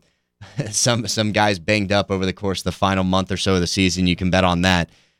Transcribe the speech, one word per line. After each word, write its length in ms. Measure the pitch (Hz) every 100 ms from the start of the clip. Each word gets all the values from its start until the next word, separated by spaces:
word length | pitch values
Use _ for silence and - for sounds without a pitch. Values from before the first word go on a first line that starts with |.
| _ _ _ _
<laughs> 340 | - - 110
some, 360 | 107 123 117 110
some 260 | - 107
guys 260 | 104 107 95
banged 320 | 80 107 98
up 200 | 101 95
over 140 | 95 95
the 60 |
course 300 | 90 98 90
of 40 | 90
the 60 |
final 320 | - 98 95
month 260 | 92 92 92
or 60 | 92
so 200 | 101 95
of 40 |
the 80 | 85
season. 400 | - 95 87 90
You 80 | 85
can 140 | 92
bet 160 | 90 92
on 160 | 87
that. 280 | 92 90 82 _ _